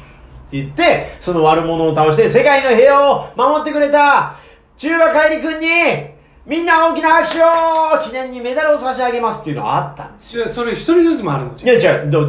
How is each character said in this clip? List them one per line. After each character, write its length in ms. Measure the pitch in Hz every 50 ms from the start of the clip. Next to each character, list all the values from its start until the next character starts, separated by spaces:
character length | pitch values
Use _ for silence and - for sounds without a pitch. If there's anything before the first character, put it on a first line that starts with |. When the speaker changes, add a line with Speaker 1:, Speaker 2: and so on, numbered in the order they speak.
| - - - - - - - - - -
Speaker 1:
言 160 | 139 139 143
っ 20 | -
て、 480 | - - - 220 - - - - - -
そ 140 | - 180 175
の 100 | 165 156
悪 200 | 156 160 160 160
者 220 | 165 165 160 165 160
を 40 | 151
倒 160 | 156 156 156
し 60 | 151
て、 140 | - 220 180
世 160 | - 240 247
界 180 | 294 285 269 262
の 60 | 262
平 240 | 233 220 254 285 277
和 140 | 277 285 277 254 - -
を 0 | - -
守 260 | - 254 277 302 302
っ 40 | 302
て 80 | 302 285
く 60 | 294
れ 100 | 294 277
た 460 | 285 294 294 285 269 - - 147 - - - - - _ _ _ _
中 180 | - - 302 330
馬 140 | 330 320 320
帰 260 | 320 302 311 311 311
り 60 | 311
君 180 | - 320 320 311
に、 80 | 320 330 339 339 330 277 151 147 147 - - - _ _ _ _ -
み 200 | - 294 330 339
ん 20 |
な 220 | 339 330 320 330 330
大 40 | -
き 60 | 302
な 100 | 320 320
拍 220 | 320 330 320 - -
手 100 | 330 330
を、 20 | 330 330 330 330 330 320 320 320 311 311 - -
記 80 | 214
念 200 | 240 262 262 254
に 100 | 254 247
メ 140 | 233 247 262
ダ 80 | 302 302
ル 120 | 302 294
を 20 |
差 140 | 254 240 254 240
し 60 | 247
上 120 | 254 240
げ 100 | 233 240
ま 100 | 233 220
す 100 | - -
っ 20 | -
て 80 | 160
い 20 | 143
う 40 |
の 60 | 120 107
が 120 | 110 135
あ 40 | -
っ 140 | 143 - -
た 120 | - -
ん 100 | - -
で 20 | - -
す 120 | - 233
よ。 60 | 233 226
Speaker 2:
い 40 |
や、 60 | - -
そ 100 | 240 240
れ 60 | 233
一 120 | 208 - -
人 180 | 311 339 349 330
ず 160 | 330 302 247
つ 40 | 202
回 140 | 165 139
る 80 | 143 139
の？ 60 | - -
Speaker 1:
い 120 | - -
や、 60 | 247 240
違 340 | - - 165 147 - 151
う。 40 | 147
だ-、 80 | 151 156 143